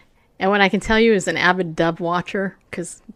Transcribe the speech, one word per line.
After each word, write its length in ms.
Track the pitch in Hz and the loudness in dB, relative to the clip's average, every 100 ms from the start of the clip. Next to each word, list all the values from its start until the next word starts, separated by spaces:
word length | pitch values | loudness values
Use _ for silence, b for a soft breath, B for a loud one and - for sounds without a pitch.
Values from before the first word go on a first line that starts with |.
| b b b - | b b b -4
And 100 | 190 | 0
what 100 | 202 | 2
I 80 | 196 | 2
can 100 | 196 | 0
tell 200 | - 220 | 0 4
you 140 | 226 | 4
as 140 | 208 175 | 4 0
an 80 | 160 | 0
avid 400 | 170 185 175 160 | 2 0 -2 -2
dove 240 | 165 165 | -2 -2
watcher, 580 | 170 175 - 202 190 - _ | -2 -4 -4 -6 -6 -8 _
'cause 300 | - 165 - - | -12 -12 -14 -20